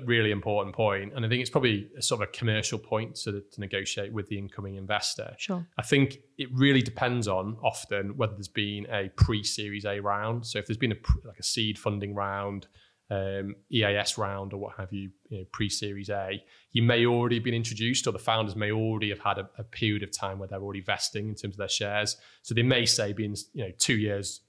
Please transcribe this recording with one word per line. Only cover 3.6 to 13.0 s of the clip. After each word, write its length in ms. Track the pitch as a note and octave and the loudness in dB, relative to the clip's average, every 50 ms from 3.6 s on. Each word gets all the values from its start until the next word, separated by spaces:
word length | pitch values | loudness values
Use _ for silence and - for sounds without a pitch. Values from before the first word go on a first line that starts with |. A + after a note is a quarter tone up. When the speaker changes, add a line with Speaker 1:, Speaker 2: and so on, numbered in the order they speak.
Speaker 1:
negotiate 520 | G2+ F#2 - G2 G2 - - A2 G2+ G#2 | -6 -4 -4 -4 -4 -4 -4 -6 -6 -6
with 160 | A2+ G#2+ G2 - | -6 -6 -6 -6
the 80 | G#2 | -6
incoming 380 | G2 G2 F#2+ - - G2 G2 G2 | -6 -6 -8 -10 -10 -10 -10 -10
investor. 600 | G2 F#2+ F#2+ G#2 G2+ - - - - A2 - - - | -10 -4 -2 -2 -2 -2 -2 -4 -6 -8 -10 -10 -8
Speaker 2:
Sure. 280 | - - F#3 F3+ E3+ - _ - | -6 -4 -4 -4 -6 -6 _ -6
Speaker 1:
I 40 | |
think 360 | - - D3+ C#3 C3+ - - - - _ _ | 0 4 6 6 6 6 2 -4 -16 _ _
it 140 | - C3+ B2+ | -10 -8 -4
really 300 | B2+ B2+ C3+ C#3 C#3 C3 | 2 6 6 8 8 6
depends 460 | A2 A2+ A2+ - C3 B2 B2 A#2+ G#2+ G2+ | 4 2 0 0 2 2 2 2 2 2
on 280 | F#2+ F#2+ F#2+ G#2 A2+ A2+ | 2 0 0 -2 -4 0
often 520 | C3+ A2 - - - - G#2 G2+ G2 G2+ G#2 C#3 | 0 0 0 0 -4 -4 -2 -2 -2 -2 -2 -2
whether 160 | A#2 G#2 G2 | -2 -2 -2
there's 120 | G2+ G2 | -6 -10
been 400 | - - A2 G#2 G#2 G#2 G2+ G#2 - | -6 -2 -2 -2 -2 -2 -4 -4 -4
a 180 | A2+ G2+ G2 F#2+ - | -2 -2 -2 -4 2
pre-Series 720 | - - - A2+ G#2 G2+ - - - G#2+ G#2 G2+ G#2 G2+ | 4 4 6 6 2 0 -2 -4 -2 -4 -4 -4 -4 -2
A 140 | G#2 G2+ G2+ | -2 -2 0
round. 460 | G2+ G2+ G2+ G2+ G#2+ A2 A#2 A#2+ A#2 | 0 0 0 0 0 -2 -2 -4 -4
So 120 | A#2 - G#2+ | -4 -4 -4
if 80 | G2+ | -2
there's 100 | - A2 | -2 -2
been 160 | A2 C3+ A#2 | 0 0 0
a 40 | G#2 | 0
pr-, 300 | - - - - - - | 0 2 2 2 2 0
like 120 | A2 - - | -6 -12 -8
a 40 | |
seed 360 | - - - A#2 A2 G#2+ G#2 - | -6 -4 -2 0 0 0 -2 -2
funding 360 | - A2 G#2 G2+ G2+ G2+ G2+ | -2 -2 0 0 -2 -4 -2
round, 520 | G2+ G2+ G2 G2 G2+ G2+ G2+ G2+ G2 - - _ - - _ _ _ | -2 -2 0 -2 -2 -2 -4 -4 -6 -8 -12 _ -20 -20 _ _ _